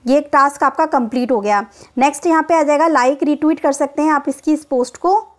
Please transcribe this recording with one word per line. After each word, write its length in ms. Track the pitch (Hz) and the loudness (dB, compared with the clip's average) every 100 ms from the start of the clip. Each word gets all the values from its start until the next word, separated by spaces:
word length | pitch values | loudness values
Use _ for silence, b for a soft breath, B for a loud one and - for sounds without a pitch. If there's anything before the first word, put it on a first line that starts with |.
| 247 | 2
ये 140 | 277 | 0
टास्क 420 | 294 285 277 285 | 2 2 2 0
आपका 240 | 285 269 320 | -2 0 0
कंप्लीट 460 | 285 233 262 247 | 0 -2 -4 -2
हो 80 | 240 | -2
गया। 260 | 202 208 214 B B - | 0 -2 -2 B B -2
नेक्स्ट 280 | 285 285 349 | -2 0 0
यहाँ 160 | 320 | 0
पे 120 | 320 | 2
आ 80 | 330 | 0
जाएगा 260 | 294 285 330 | 2 2 2
लाइक, 340 | 294 254 277 | 2 2 0
रीट्वीट 380 | 294 294 302 311 | -2 0 0 0
कर 120 | 302 | -2
सकते 300 | 277 277 302 | -2 -4 -2
हैं 80 | 311 | 0
आप 140 | 294 285 | 0 -2
इसकी, 240 | 269 - | -6 -2
इस 120 | 302 | -4
पोस्ट 320 | - 262 247 - | -2 -4 -4 -4
को। 320 | 349 403 453 | 0 0 -2